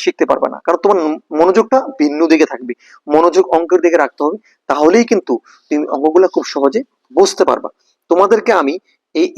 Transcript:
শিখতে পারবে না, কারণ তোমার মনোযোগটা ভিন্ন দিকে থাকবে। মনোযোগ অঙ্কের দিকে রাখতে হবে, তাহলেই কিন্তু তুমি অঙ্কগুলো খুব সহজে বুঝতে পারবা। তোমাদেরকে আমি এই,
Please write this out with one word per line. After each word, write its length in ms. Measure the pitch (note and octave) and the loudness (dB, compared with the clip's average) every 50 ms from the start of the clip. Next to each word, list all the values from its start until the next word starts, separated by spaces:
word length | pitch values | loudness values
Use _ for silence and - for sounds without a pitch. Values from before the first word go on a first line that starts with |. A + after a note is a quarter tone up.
| - | 0
শিখতে 200 | - - - D#3+ B2+ | -2 -2 -2 0 0
পারবে 180 | C3+ - - C3+ B2+ | 0 0 -2 -6 -6
না, 40 | C#3+ - | -8 -4
কারণ 140 | - E3+ F3 - | -4 -2 0 0
তোমার 140 | G3+ G3+ F#3 D#3+ D#3 D3+ - _ - D#3 D3+ | 0 0 0 0 -2 -4 -6 _ -8 -2 0
মনোযোগটা 380 | E3 F3+ F#3 A3 A3 A3+ C4 C4 C4+ - C#4 - | 2 2 2 2 0 2 0 -2 -2 -2 -4 -2
ভিন্ন 200 | D3 D3 C#3+ D3+ E3 D#3+ | -2 -2 0 0 2 2
দিকে 140 | D#3+ D#3 D#3 - | 4 2 2 0
থাকবে। 220 | C3+ A#2 C3 A#2+ A#2+ _ _ _ - _ _ - D3 | -2 -8 -12 -12 -12 _ _ _ -20 _ _ 0 2
মনোযোগ 300 | D#3 E3 F3 D#3 F#3 F#3 - - | 2 2 4 2 2 0 2 2
অঙ্কের 240 | E3 E3+ D#3 F3+ F3+ D#3+ | -2 0 2 0 2 2
দিকে 120 | F3 E3 E3 D3 | 2 2 2 0
রাখতে 180 | - _ - D3 | -2 _ -4 -6
হবে, 120 | D3+ F3 A3 _ _ _ _ _ - | -4 -6 -6 _ _ _ _ _ -6
তাহলেই 360 | C3+ C#3+ D3+ D#3+ F#3 A3+ A#3+ A#3 | -2 2 2 4 4 4 2 2
কিন্তু 220 | A#3 G3 - - B2+ A#2 _ _ _ _ _ - | 0 -2 -2 -2 -4 -6 _ _ _ _ _ -6
তুমি 160 | D3+ D3 D3+ - - | -4 -4 -4 -4 -4
অঙ্কগুলো 300 | C#3 C#3 D#3 D#3+ F3 F#3 F3 - | -2 -2 0 0 0 0 0 -4
খুব 80 | E3 C#3 - - | -4 -6 -6 -6
সহজে 280 | C#3+ C#3 C#3 C3+ A3+ C#4 _ _ _ _ _ - - | -2 -2 -2 -2 -2 -6 _ _ _ _ _ 0 0
বুঝতে 260 | G3 - - - F#3+ C#3+ | 0 2 2 -2 0 0
পারবা। 200 | B2 - - - _ _ _ _ _ _ _ - | 0 -4 -4 -10 _ _ _ _ _ _ _ -2
তোমাদেরকে 420 | E3+ F3 G3 G3 A3 G#3+ G#3 A#3 A3 F3+ | 0 2 2 2 2 0 0 0 0 0
আমি 120 | D3+ C3+ D#3 F#3+ _ _ _ _ _ _ - | 0 -2 -4 -6 _ _ _ _ _ _ -4
এই, 120 | D#3 E3+ - - | -2 -2 -2 2